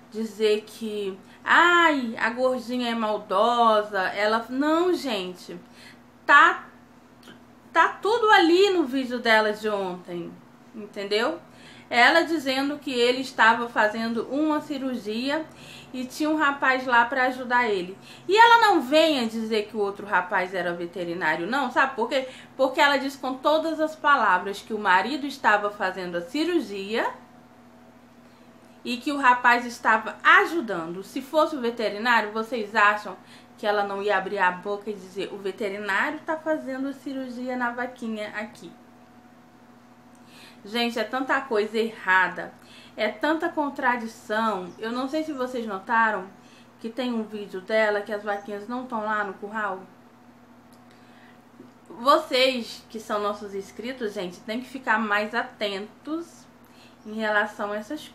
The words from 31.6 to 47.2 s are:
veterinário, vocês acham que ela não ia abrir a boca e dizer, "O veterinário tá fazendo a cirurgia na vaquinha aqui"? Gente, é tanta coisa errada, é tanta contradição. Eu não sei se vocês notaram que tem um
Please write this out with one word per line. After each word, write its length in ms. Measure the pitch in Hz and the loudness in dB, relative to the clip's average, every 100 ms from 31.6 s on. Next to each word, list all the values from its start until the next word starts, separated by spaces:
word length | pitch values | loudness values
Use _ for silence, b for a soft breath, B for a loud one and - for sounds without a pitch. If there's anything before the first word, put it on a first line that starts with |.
veterinário, 720 | 233 233 208 202 240 233 208 | -4 -2 -4 -2 2 2 2
vocês 420 | 220 220 240 202 220 | -4 -6 -6 -2 4
acham 400 | 208 208 196 190 B B B - | 4 4 -4 -14 B B B -6
que 80 | 214 | 0
ela 180 | 208 | 0
não 200 | 202 196 | 0 -2
ia 140 | 202 190 | 0 0
abrir 220 | 185 202 | 0 0
a 120 | 180 | 0
boca 380 | 180 202 202 226 | 0 -6 -8 -8
e 40 | |
dizer, 400 | 190 185 196 - | -12 -10 -8 -8
"O 40 | 196 | -6
veterinário 840 | 196 190 202 202 208 202 277 294 - | -8 -6 -6 -6 -2 -2 -2 -4 -6
tá 100 | 311 | -6
fazendo 540 | 320 302 247 262 277 | -2 -4 -4 -6 -6
a 40 | |
cirurgia 640 | 269 285 269 254 240 254 254 | -8 -10 -10 -8 -8 -6 -4
na 160 | 240 | -4
vaquinha 580 | 240 247 254 226 214 214 208 | -4 -8 -8 -8 -8 -8 -10
aqui"? 360 | 226 - 175 - - - - - - - - - - - - - - - B B B B 202 | -12 -14 -20 -20 -20 -20 -20 -20 -20 -20 -20 -20 -20 -20 -20 -20 -20 -20 B B B B -8
Gente, 340 | 233 233 226 | -4 -2 -2
é 40 | |
tanta 360 | 214 262 269 277 | -4 -4 -2 -2
coisa 380 | - 214 214 220 | 0 -2 0 -2
errada, 760 | 226 - 190 185 180 175 175 - B B B - | -2 -4 2 2 2 -2 -12 -14 B B B -6
é 120 | 214 | -4
tanta 400 | - 302 320 339 | -2 0 0 -2
contradição. 1300 | 320 285 254 254 240 220 - - 214 226 190 180 - | -4 -4 -2 -2 0 -4 -12 -6 -2 -2 -2 -8 -10
Eu 140 | 226 | -8
não 160 | 247 269 | -6 -4
sei 160 | 311 | -4
se 80 | 311 | -4
vocês 340 | 269 254 254 220 | -6 -6 -6 -6
notaram 640 | 190 - 226 226 196 190 - B B B - | -8 -2 2 2 0 -8 -18 B B B -14
que 100 | 226 | -12
tem 240 | 247 247 | -6 -4
um 100 | 226 | -4